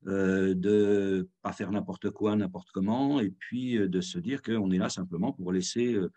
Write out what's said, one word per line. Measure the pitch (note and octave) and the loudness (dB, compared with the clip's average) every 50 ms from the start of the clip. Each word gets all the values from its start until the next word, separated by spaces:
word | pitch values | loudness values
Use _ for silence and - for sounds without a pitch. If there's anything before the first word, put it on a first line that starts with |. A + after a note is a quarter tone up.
| - F#2 | -4 -2
euh, | G2 G2 F#2+ F#2+ F#2+ F#2+ F#2+ F#2+ F#2+ | 0 2 2 4 4 4 4 2 2
de | F#2 F2+ G2+ G#2 G#2 G#2 G2+ G#2 G2+ G2 G2 F#2+ F#2 F2+ F#2 _ _ | 2 2 4 6 6 6 6 4 4 2 2 0 0 -2 -4 _ _
pas | _ G2+ | _ -10
faire | F#2+ - G#2+ F2+ | -6 -6 -6 -4
n'importe | G2+ G#2 F#2 F2+ F2+ - - G#2 | -2 -4 -4 -6 -10 -6 -6 -6
quoi, | G2 - G#2 G#2+ G#2 | -4 -2 -2 0 2
n'importe | G#2+ G2+ F#2 F#2 F2+ F#2 _ | 2 0 -2 -4 -10 -16 _
comment, | _ G2 F#2+ G2+ A2+ B2+ C#3 C#3 D3 C#3 | _ -2 -2 0 0 0 0 0 2 2
et | A2+ F#2+ | 0 -2
puis, | F#2 _ - - A2+ B2 B2+ B2+ A#2+ A2 | -4 _ -14 -8 -6 -6 -4 -2 0 2
euh, | G2+ F#2 | 2 2
de | F2 F#2 | 0 -2
se | F2+ - - F2 | -2 -2 -6 -6
dire | E2 A2+ C3+ C#3 | -6 -4 -6 -6
qu'on | - - A2+ A2+ G2+ F#2+ | -4 -2 -2 0 0 2
est | F#2 F#2 | 2 2
là | F2+ F2+ | 0 0
simplement | - - F#2 F#2 F2 E2+ F#2 - - | -2 -4 -6 -6 -4 -2 -2 -2 -4
pour | - F#2 F2 | -4 -4 -2
laisser, | F#2 F#2+ F2+ - - A#2 A#2+ B2 A#2 | -2 0 -2 -2 -2 0 0 0 0
euh, | G#2 F#2 E2+ _ | 0 -2 -2 _